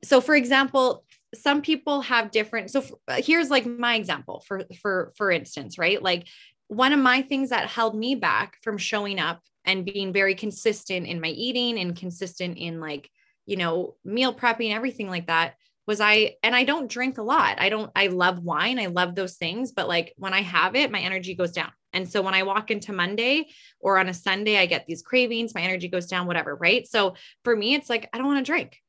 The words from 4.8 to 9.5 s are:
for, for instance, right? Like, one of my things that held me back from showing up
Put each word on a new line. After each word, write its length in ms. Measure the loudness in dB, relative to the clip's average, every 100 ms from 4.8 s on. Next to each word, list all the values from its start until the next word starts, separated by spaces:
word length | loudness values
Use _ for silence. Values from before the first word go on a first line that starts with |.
for, 320 | -2 -2 -4 -4
for 140 | 0
instance, 480 | 0 -2 -12 -12 -2
right? 240 | 0 0
Like, 260 | 0 -2 -4 -20 -20 _ _
one 240 | 2 4
of 80 | 6
my 220 | 4 4
things 280 | 0 -2 -2
that 180 | -2 -4
held 260 | -2 -2 0
me 200 | -2 0
back 420 | 0 0 -2 -8
from 160 | -8 -6
showing 400 | -4 -4 -4 -4
up 220 | -4 -4 _